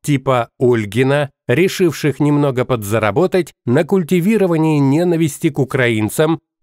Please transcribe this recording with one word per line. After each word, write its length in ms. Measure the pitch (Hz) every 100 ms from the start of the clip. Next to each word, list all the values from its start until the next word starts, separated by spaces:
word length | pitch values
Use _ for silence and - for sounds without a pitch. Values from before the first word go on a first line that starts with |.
типа 460 | - 139 135 127 117 -
Ольгина, 760 | 123 120 104 107 131 143 143 - -
решивших 720 | 147 185 - 180 139 151 135
немного 420 | 147 147 143 123
подзаработать 880 | 123 123 101 113 104 104 180 185 170 - -
на 180 | 127
культивировании 960 | 160 196 156 185 175 226 190 165 160 151
ненависти 680 | 139 147 180 165 165 - 165
к 100 | 143
украинцам, 800 | 131 135 120 110 107 - 156 160 - _